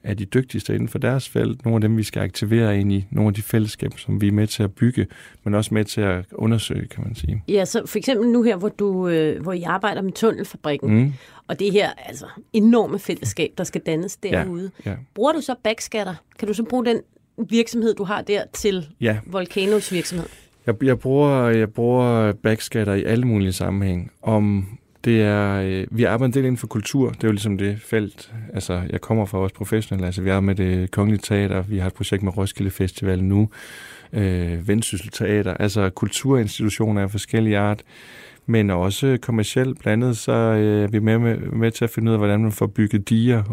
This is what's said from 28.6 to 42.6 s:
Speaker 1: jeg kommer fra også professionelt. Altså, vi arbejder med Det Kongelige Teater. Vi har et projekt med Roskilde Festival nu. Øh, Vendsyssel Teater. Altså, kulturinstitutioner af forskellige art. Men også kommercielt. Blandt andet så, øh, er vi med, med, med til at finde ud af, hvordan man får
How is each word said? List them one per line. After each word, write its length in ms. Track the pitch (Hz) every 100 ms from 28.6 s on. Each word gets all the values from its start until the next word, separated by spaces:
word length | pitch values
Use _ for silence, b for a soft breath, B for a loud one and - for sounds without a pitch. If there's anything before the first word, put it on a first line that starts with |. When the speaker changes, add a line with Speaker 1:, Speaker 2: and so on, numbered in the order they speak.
| - 90 92
Speaker 1:
jeg 100 | 90
kommer 240 | - 113 95
fra 120 | 98
også 160 | 95
professionelt. 520 | - 101 110 - 95 90
Altså, 160 | 90
vi 80 | 95
arbejder 340 | 95 98 98
med 160 | 92 92
Det 100 | 92
Kongelige 300 | - 101 104
Teater. 400 | - 101 98 95
Vi 160 | 95 98
har 80 | 92
et 80 |
projekt 280 | - 104 98
med 140 | 98 95
Roskilde 340 | 98 - 98
Festival 540 | - 92 - 98 92
nu. 240 | 92 101 110 B B B B B B
Øh, 560 | 104 95 90 85 85 95
Vendsyssel 420 | 107 - 92 -
Teater. 440 | - 104 104 101
Altså, 360 | - 104 104 95
kulturinstitutioner 1120 | - 104 - 131 131 104 - 110 - 107 101
af 80 | 98
forskellige 480 | 104 - 117 110 104
art. 240 | 104 107 B B B B B B -
Men 240 | 113 101
også 480 | 90 95 98 135 123
kommercielt. 560 | - 113 101 127 131 -
Blandt 260 | - 110
andet 120 | 127 110
så, 140 | -
øh, 500 | 117 113 110 107 104
er 40 | 104
vi 100 | 110
med, 200 | 110 113
med, 200 | 117 113
med 320 | 95 113 113
til 140 | -
at 60 | 117
finde 200 | - 113
ud 40 |
af, 40 | 110
hvordan 220 | 104 104
man 100 | 110
får 140 | -